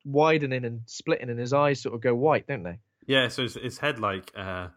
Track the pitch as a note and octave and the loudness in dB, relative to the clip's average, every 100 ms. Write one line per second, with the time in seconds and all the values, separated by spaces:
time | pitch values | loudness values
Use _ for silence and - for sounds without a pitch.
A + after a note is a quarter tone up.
0 | C#3+ C#3 D#3 D#3+ C#3 B2+ A#2+ A#2 A2+ - | -2 4 4 4 0 -4 -4 -8 -10 -8
1 | - D#3+ B2 A#2+ A#2+ C#3+ D3 C#3 C3+ A#2 | -2 -2 -2 -6 0 2 4 2 -4 -2
2 | B2+ A#2+ D3+ C3 - C3 F2 F2+ _ _ | 0 4 4 2 0 -6 -8 -10 _ _
3 | - C3+ B2 - A#2+ A#2+ B2+ - C#3+ B2+ | 2 2 4 0 -4 -6 -8 -4 -4 -2
4 | G#2 F#2+ - G#2 F#2+ F#2 F2+ | -2 -4 -8 -12 -8 -8 -8